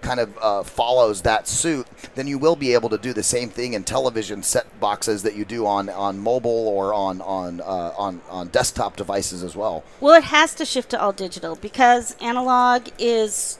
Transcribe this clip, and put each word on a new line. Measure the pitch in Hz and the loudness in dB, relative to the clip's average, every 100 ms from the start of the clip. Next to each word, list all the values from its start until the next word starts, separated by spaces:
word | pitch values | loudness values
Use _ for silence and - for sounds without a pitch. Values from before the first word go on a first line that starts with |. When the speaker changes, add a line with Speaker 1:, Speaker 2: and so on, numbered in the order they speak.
Speaker 1:
kind | - 127 | -4 -2
of, | 113 101 | -2 -2
uh, | 110 101 | 0 0
follows | 90 - 120 127 113 101 | -4 -4 2 4 4 4
that | 101 110 - | 0 0 0
suit, | - 170 151 123 - - | -2 0 -2 -6 -14 -16
then | - 135 | -8 -6
you | 139 | 0
will | 151 165 | 2 2
be | 139 | 2
able | 120 113 | 2 2
to | 107 | -2
do | 127 | -4
the | 113 | -4
same | - 123 120 | -2 -2 -4
thing | 113 123 | -6 -6
in | 110 | -4
television | 92 123 131 113 104 104 | -4 0 0 -2 -6 -6
set | - 127 113 110 | -2 -2 -4 -4
boxes | 104 101 - 107 | -4 -2 -2 -2
that | 107 | -2
you | 104 | -4
do | 104 117 104 | -8 -2 0
on, | 101 98 | 0 -2
on | 95 101 98 | -4 -4 -2
mobile | 107 123 120 117 110 | 0 0 0 0 0
or | 101 95 | 0 0
on, | 104 98 92 | 0 -2 -4
on, | 90 95 90 87 | -4 -4 -4 -8
uh, | 85 95 85 95 | -6 -4 -4 -4
on, | 101 87 - | -6 -6 -12
on | 90 87 | -10 -2
desktop | 127 123 - 104 - | 0 0 -2 -6 -4
devices | 98 101 95 90 | -4 -4 -4 -8
as | 90 | -10
well. | 90 107 82 - - | -4 -4 -4 -10 -2
Speaker 2:
Well, | 277 | 6
it | 330 | 6
has | 311 302 311 | 6 2 2
to | - | -2
shift | 320 262 240 | -6 -4 4
to | 233 | 4
all | 208 | 4
digital | 196 185 185 165 | 0 -8 -8 -10
because | 160 208 - 247 247 233 - | -10 -10 4 6 6 4 -8
analog | 233 240 254 247 247 247 226 - | -4 -2 2 4 6 4 0 -4
is | 233 233 220 208 - - | 0 2 0 -2 -6 -8